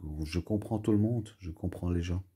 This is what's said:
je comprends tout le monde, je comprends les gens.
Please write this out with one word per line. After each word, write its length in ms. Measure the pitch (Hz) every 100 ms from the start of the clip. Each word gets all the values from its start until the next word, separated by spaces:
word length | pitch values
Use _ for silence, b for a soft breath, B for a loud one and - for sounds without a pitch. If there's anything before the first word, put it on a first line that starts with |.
| 78 76
je 140 | 78 87
comprends 400 | - 107 104 110
tout 140 | 110
le 60 | 107
monde, 300 | 107 120 104 -
je 120 | 90
comprends 400 | 82 90 85 90
les 120 | 87
gens. 220 | 85 90 -